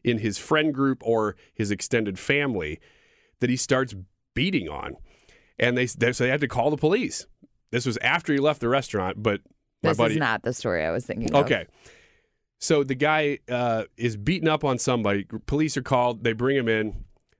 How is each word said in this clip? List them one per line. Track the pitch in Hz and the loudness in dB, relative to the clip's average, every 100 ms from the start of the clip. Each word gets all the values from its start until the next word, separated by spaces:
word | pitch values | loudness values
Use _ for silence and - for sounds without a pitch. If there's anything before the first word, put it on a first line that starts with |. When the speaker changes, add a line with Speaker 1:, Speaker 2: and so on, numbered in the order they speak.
Speaker 1:
in | 120 113 | -2 0
his | 107 95 | 0 -4
friend | - 156 156 | 0 2 2
group | 135 139 127 113 | 2 0 0 0
or | 113 107 - _ - | 2 2 -4 _ -4
his | 104 | -2
extended | 101 - 120 104 92 | -2 0 0 0 -4
family | - 143 143 104 78 78 _ _ _ _ _ - | -2 0 0 -2 -4 -8 _ _ _ _ _ -4
that | 123 | -2
he | 127 | 0
starts | - 131 127 101 92 _ _ - | 0 0 0 -6 -16 _ _ -2
beating | 170 175 80 | 0 0 -4
on. | 71 - - - _ _ - _ - | -8 -10 -12 -18 _ _ -20 _ -2
And | 117 123 | 0 2
they, | 127 | -2
they, | - - | 0 0
so | - 123 | 2 0
they | |
had | 143 | 0
to | 143 | -2
call | 127 127 | 0 0
the | 151 | 2
police. | 151 214 202 - - _ - _ - | 2 2 -2 -6 -12 _ -20 _ -6
This | 123 127 | -2 -2
was | 107 | -2
after | 120 165 - | 0 0 0
he | 139 | 2
left | 135 117 | 2 2
the | 117 | 0
restaurant, | 135 - 104 92 104 | 0 0 -2 -2 -2
but | 107 101 _ _ _ _ | 0 -2 _ _ _ _
my | 160 | 0
Speaker 2:
This | 143 | 2
Speaker 1:
buddy | 117 | 2
Speaker 2:
is | 160 | 2
not | 131 110 | 0 0
the | 117 | -2
story | 123 117 87 78 | -4 -2 0 0
I | |
was | 87 - | -2 -4
thinking | 101 117 | -6 0
of. | 143 127 | 2 2
Speaker 1:
Okay. | 113 - _ - - _ _ _ _ _ - | 0 -4 _ -20 -20 _ _ _ _ _ -8
So | - 156 | 0 2
the | 135 131 | 2 0
guy, | 147 156 147 143 - | 2 2 0 -2 -4
uh, | 123 123 113 104 - | -2 0 0 -4 -4
is | 120 107 | -4 -2
beaten | 104 180 156 | -2 0 2
up | 151 | 2
on | 147 123 | 0 0
somebody. | - 123 104 101 98 110 - | 0 2 2 0 -2 -10 -4
Police | 143 156 - | -2 0 -2
are | |
called. | 127 127 123 117 | 0 2 2 0
They | 117 | -2
bring | 110 123 139 | 0 0 2
him | 117 | 2
in. | 110 107 - - _ _ _ | 0 0 -6 -14 _ _ _